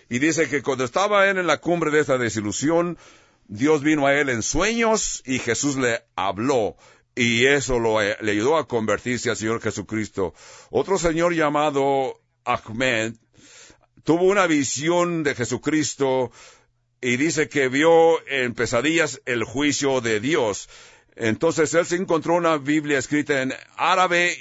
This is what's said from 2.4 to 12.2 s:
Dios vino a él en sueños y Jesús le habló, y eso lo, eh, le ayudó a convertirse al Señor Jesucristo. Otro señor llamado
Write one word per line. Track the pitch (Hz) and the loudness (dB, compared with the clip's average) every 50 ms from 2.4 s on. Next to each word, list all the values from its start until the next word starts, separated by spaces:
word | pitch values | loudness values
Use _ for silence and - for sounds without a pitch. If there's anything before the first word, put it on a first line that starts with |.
| 104 104 101 - 127 147 165 165 175 175 165 - - - - - _ _ _ _ _ _ | -4 -4 -6 -2 -2 0 2 2 0 -2 -4 -10 -14 -20 -20 -20 _ _ _ _ _ _
Dios | - 101 127 147 156 147 135 | -6 -2 2 2 2 2 2
vino | 156 156 151 135 | 0 2 2 2
a | 139 139 | 2 2
él | 143 147 139 | 2 2 0
en | 123 113 104 | -2 -2 -2
sueños | - - 147 185 214 233 233 233 220 220 208 - - - - - | -2 -2 0 0 0 0 0 0 2 0 0 -2 -4 -6 -8 -6
y | 127 131 123 | -4 -4 -4
Jesús | - 120 113 - - 147 139 | -2 -2 -2 -2 -2 -2 -2
le | 135 127 120 117 113 - _ _ | 0 0 -2 -2 -2 -6 _ _
habló, | - 92 98 95 95 113 135 143 123 107 90 - _ - - - _ _ _ _ | -4 -4 -4 -4 -2 0 0 2 2 0 -2 -4 _ -20 -20 -20 _ _ _ _
y | - 123 117 117 117 123 | 0 0 2 4 4 4
eso | 135 143 143 131 127 131 120 | 4 4 2 0 0 -2 0
lo, | 117 113 110 110 | 0 0 2 2
eh, | 104 101 107 - | 0 0 -2 -2
le | 107 107 104 | -2 -2 0
ayudó | 104 107 131 160 160 | 0 2 2 2 0
a | 139 - | -2 -2
convertirse | 123 117 110 107 101 101 - 120 123 113 - 120 | -4 -2 0 0 -2 -2 -2 -4 -6 -2 -2 -4
al | 110 | -2
Señor | 101 107 110 113 113 | -2 -2 -2 -2 -2
Jesucristo. | - 110 98 - 95 - 107 110 107 98 _ - 95 82 - - - - - - - _ | -2 -4 -4 -4 -8 -6 -4 -6 -6 -4 _ -4 -4 -4 -4 -10 -20 -20 -20 -20 -20 _
Otro | - 113 147 170 196 180 | -2 -2 0 2 0 0
señor | 160 170 160 165 170 175 175 | 0 0 0 2 0 0 2
llamado | 165 156 147 147 147 151 151 139 139 139 139 139 135 135 123 - - | 2 0 0 2 0 0 0 0 2 0 2 2 0 -2 -4 -6 -12